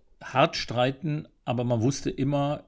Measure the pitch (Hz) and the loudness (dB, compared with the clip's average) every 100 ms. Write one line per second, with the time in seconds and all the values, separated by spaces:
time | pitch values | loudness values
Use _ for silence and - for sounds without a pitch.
0 | _ _ - 131 160 - - 117 123 175 | _ _ -2 2 2 2 -4 0 0 0
1 | 160 151 - _ - 120 120 117 127 135 | -4 -4 -8 _ -4 -2 0 2 2 0
2 | - - 139 143 143 147 | -4 -2 0 0 0 -4